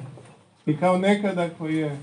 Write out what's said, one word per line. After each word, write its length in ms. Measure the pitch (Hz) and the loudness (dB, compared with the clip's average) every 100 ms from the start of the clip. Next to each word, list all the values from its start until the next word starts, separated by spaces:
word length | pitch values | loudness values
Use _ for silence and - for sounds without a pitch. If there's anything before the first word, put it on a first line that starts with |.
| - - - - _ _ - | -4 -14 -20 -20 _ _ -2
i 100 | 151 | 2
kao 220 | 180 185 | 2 4
nekada 500 | 196 202 202 180 170 170 | 4 2 2 0 -2 -4
koji 180 | 156 156 | -4 -2
je, 220 | 151 139 | -2 -6